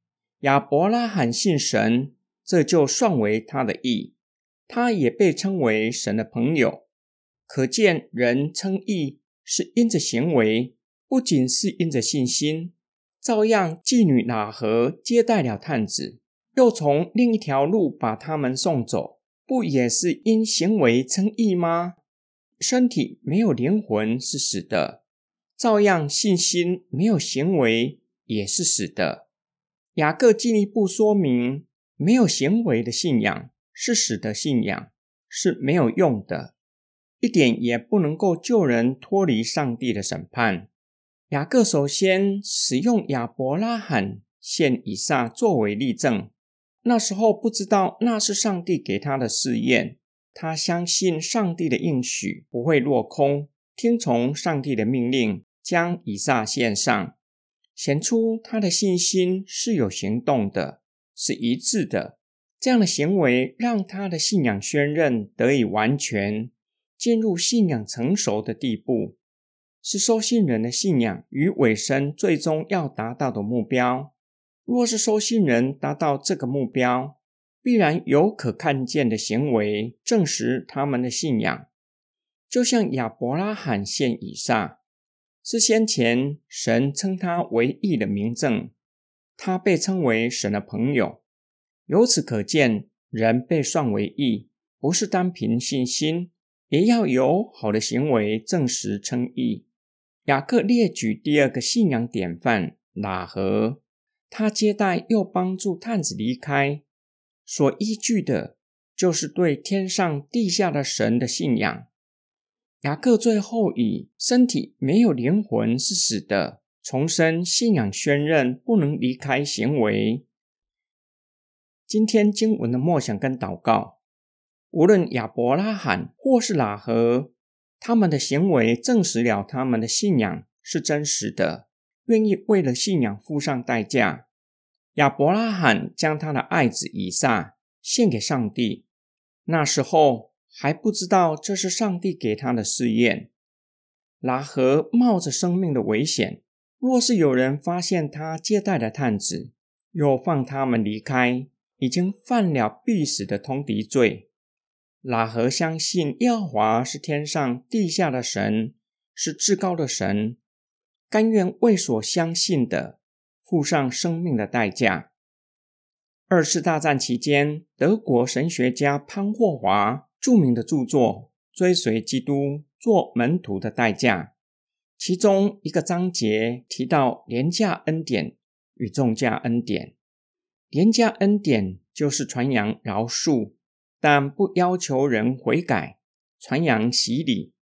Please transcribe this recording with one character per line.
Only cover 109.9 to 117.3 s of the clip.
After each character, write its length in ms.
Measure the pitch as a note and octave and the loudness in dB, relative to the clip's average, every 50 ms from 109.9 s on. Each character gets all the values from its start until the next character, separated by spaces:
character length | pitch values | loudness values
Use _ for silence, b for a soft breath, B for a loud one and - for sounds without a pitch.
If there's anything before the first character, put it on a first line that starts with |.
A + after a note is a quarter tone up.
| - G#3+ F#3 E3 D3 C#3+ C#3+ _ | -2 0 0 0 -2 -4 -6 _
地 200 | - A#3+ G#3+ F3 | -2 0 0 0
下 200 | E3+ - F#3+ E3+ | 0 0 0 0
的 140 | D3 C#3+ C3+ | 0 -2 -4
神 340 | - - - A2 A2 A2+ - | -2 -2 -2 0 2 2 0
的 80 | B2 | 0
信 300 | - - - - C#3 A#2 | -2 -4 -2 0 0 0
仰。 300 | G#2+ G#2 D2+ A1+ - - _ _ _ _ _ _ _ _ _ _ _ _ _ _ _ _ _ _ _ | 2 0 -2 -2 -4 -12 _ _ _ _ _ _ _ _ _ _ _ _ _ _ _ _ _ _ _
雅 120 | - C#3+ D3+ | -6 -6 -4
各 220 | - - B3+ A3+ | 0 2 4 4
最 240 | G#3+ - A#3 A3 G#3 | 4 4 2 2 2
后 320 | G3+ - A#3 A3+ G3+ D#3 - | 0 -2 -2 -2 0 0 0
以 360 | A#2+ A#2 G#2 F2+ - - _ _ - | 0 0 0 0 -4 -8 _ _ -4
身 280 | - - B3 B3 B3 | -2 2 4 4 4
体 300 | B3 - C#3 - - _ | 4 2 -2 -4 -6 _
没 240 | - C3+ C3 F3 A3+ | -4 -2 2 4 4
有 120 | A#3+ G3+ | 4 4
灵 300 | C#3 A#2+ A#2 C#3+ F#3+ G#3+ | 4 2 2 2 2 0
魂 360 | G3+ - A#2 A2+ A2 A2+ A#2+ C3+ | 0 0 -2 0 0 0 0 0
是 160 | - - G#2 | -2 -2 -2
死 260 | - - - A2+ F#2+ | 0 0 0 -2 -4
的， 400 | - - G#2 G2 C#2 - - _ _ _ _ _ | -4 -2 -2 -2 -2 -2 -6 _ _ _ _ _
重 260 | - - C3 C3 D3+ E3 | -12 -6 -4 -2 -2 0
申 340 | - - D#3+ D#3+ | 2 2 2 2